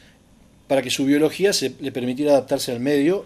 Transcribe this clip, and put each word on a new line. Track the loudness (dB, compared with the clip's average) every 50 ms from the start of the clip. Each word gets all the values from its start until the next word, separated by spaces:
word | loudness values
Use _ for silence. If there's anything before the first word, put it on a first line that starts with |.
| -20 -20 _ _ _ _ _ _ _ _ _ _ _ -2
para | 0 0 0
que | 0
su | -2 -2 2
biología | 2 2 4 2 0 0 0 0 0 0
se, | 0 -2 -4 -6 -6
le | -10 -8
permitiera | -6 -4 -4 -4 -4 -2 2 4
adaptarse | 4 4 2 2 -2 -4 -4 -4
al | -6 -4
medio | -2 0 0 2 2 2 0 0 -4